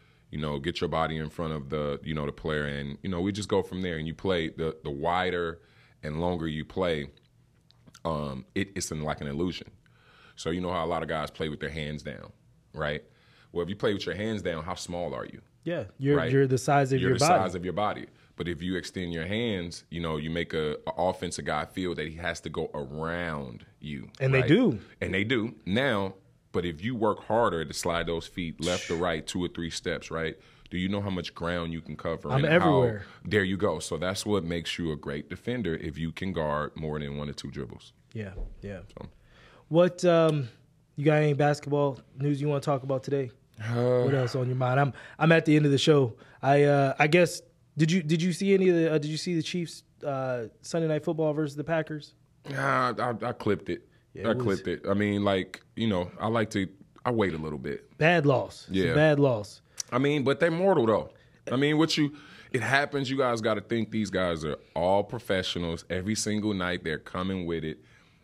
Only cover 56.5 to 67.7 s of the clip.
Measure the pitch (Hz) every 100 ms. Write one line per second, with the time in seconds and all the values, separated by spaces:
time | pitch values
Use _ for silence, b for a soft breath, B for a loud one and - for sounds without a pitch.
56.5 | 104 92 - - - 123 117 95 78 78
57.5 | 76 69 - - - 156 175 143 120 98
58.5 | - - 135 123 156 156 143 139 113 101
59.5 | - B B B 123 143 147 131 139 170
60.5 | 165 196 170 113 98 73 b b b -
61.5 | 123 143 151 156 - 143 B B B B
62.5 | 127 110 139 143 139 131 135 127 117 110
63.5 | 104 - 117 107 113 101 92 90 82 78
64.5 | 67 - 76 90 98 101 120 - 95 90
65.5 | 87 85 82 - 92 95 110 107 107 104
66.5 | 98 90 90 82 76 - - 92 95 85
67.5 | 82 80